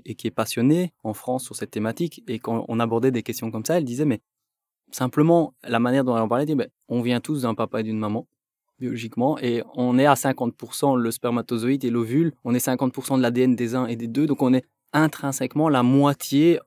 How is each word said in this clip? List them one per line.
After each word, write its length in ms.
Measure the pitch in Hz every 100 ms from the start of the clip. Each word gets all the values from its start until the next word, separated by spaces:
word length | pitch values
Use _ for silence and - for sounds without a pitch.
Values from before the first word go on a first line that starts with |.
| -
et 80 |
qui 140 | 113 110
est 40 |
passionnée 600 | - 110 - 123 165 180 _
en 100 | 113
France 300 | 107 - 127 -
sur 100 | -
cette 160 | 104
thématique. 520 | 110 110 113 170 - -
Et 100 | 113
quand 260 | - 113 -
on 120 | 113
abordait 300 | 117 117 131
des 140 | 120
questions 260 | 107 113 113
comme 160 | 110 110
ça, 120 | 175
elle 80 | 131
disait, 200 | 120 151
mais 160 | 110 _ _ _ _ _ _ _
simplement, 640 | - 127 147 156 170 151 - -
la 120 | 117
manière 240 | 120 135
dont 120 | 127 117
elle 60 |
en 60 | 110
parlait, 160 | 120
elle 60 | 151
dit, 60 | 143
ben, 140 | - _ -
on 120 | 120
vient 180 | 120 120
tous 220 | - 151
d'un 140 | 123 110
papa 240 | - 117
et 40 |
d'une 160 | 110 110
maman, 280 | 107 107 - _ _ _ _ -
biologiquement, 600 | 127 120 113 - 131 156
et 240 | 123 117 -
on 240 | - 123 123
est 80 | 143
à 100 | 135
cinquante 400 | 135 131 117 -
pour 200 | 117 -
cent 200 | 143 127
le 140 | 117
spermatozoïde 720 | 113 120 120 113 117 120 139
et 60 | 127
l'ovule, 440 | 117 113 135 165 -
on 100 | 123
est 60 | 120
cinquante 340 | - 127 131
pour 140 | 131 -
cent 100 | 135
de 60 |
l'A 80 | 123
D 100 | 120
N 140 | 127 117
des 200 | 117 127
uns 120 | 120
et 80 | 117
des 120 | 117
deux, 200 | 120 151
donc 140 | 135
on 100 | 131
est 100 | 131 - _ _ 147
intrinsèquement 760 | 156 - 139 135 127 147 160
la 120 | 135
moitié 800 | 123 139 143 139 - 139 165 170